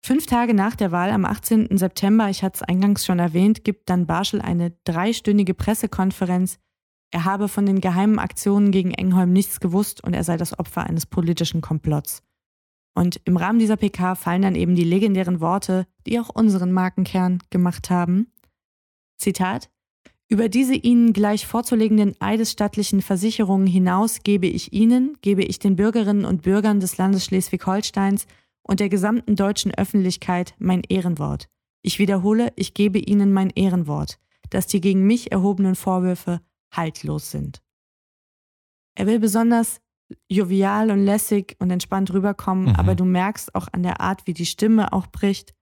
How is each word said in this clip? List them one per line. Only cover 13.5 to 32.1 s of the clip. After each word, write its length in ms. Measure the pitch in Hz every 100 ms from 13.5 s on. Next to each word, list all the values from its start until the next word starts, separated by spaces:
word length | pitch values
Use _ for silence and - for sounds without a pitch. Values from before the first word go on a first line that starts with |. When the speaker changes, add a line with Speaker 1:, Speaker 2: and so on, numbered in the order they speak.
| 233
Speaker 1:
dieser 180 | 220 214
P 120 | 202
K 260 | - 180 185
fallen 260 | - 180
dann 140 | 196 175
eben 200 | 175 175
die 80 |
legendären 560 | 165 185 214 190 180 180
Worte, 480 | 170 196 - 185 185 _ -
die 140 | 233
auch 100 | 233
unseren 420 | - 220 190 180
Markenkern 680 | 185 185 - 185 185 180 180 _
gemacht 400 | 180 175 - -
haben. 420 | 180 175 185 233 _ _ _ _ _ _ _ _ _
Zitat: 520 | - 190 185 233 - _ _ _ _ _ _
„Über 220 | 208 226
diese 260 | 220 262 262
Ihnen 380 | 233 240 233
gleich 320 | 202 208 208 -
vorzulegenden 680 | 226 240 233 220 214 202 -
eidesstattlichen 840 | 196 220 226 - 208 214 208 196
Versicherungen 680 | - 185 214 220 202 196 190
hinaus 520 | 185 180 185 220 -
gebe 240 | - 202 175
ich 260 | - -
Ihnen, 440 | - 226 247 262 294
gebe 220 | 202 202
ich 160 | 190 190
den 160 | 202 185
Bürgerinnen 500 | 208 226 208 202 -
und 160 | 180
Bürgern 360 | 185 196 208 202
des 180 | 185 -
Landes 280 | 190 196 -
Schleswig-Holsteins 1000 | 190 180 180 - 190 - - 196 196 - _ _ _
und 160 | - 190
der 100 | 208
gesamten 460 | 196 202 233 226 202
deutschen 380 | 196 208 196
Öffentlichkeit 800 | - 196 208 185 180 - 180 180 _
mein 220 | 180 185
Ehrenwort. 640 | - 190 175 156 147 143 - _ _ _
Ich 160 | 190 -
wiederhole, 520 | 202